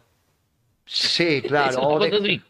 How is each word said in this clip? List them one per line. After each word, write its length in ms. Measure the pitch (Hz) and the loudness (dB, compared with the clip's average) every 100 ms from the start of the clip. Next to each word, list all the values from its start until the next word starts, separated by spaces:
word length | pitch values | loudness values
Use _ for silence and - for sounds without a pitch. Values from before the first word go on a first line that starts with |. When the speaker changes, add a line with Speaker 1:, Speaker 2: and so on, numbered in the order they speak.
| _ _ _ _ _ _ _ _ - | _ _ _ _ _ _ _ _ -8
Speaker 1:
Sí, 560 | - - - 170 139 | -2 -2 0 0 0
Speaker 2:
<laughs> 60 | - | 0
Speaker 1:
claro, 240 | 143 135 | 0 0
Speaker 2:
Es 60 | 127 | 0
una 100 | 139 | 0
Speaker 1:
o 120 | 151 | 2
de 100 | 160 | 0
Speaker 2:
cosa 100 | 208 | 0
así. 180 | 202 175 - | -2 -4 -8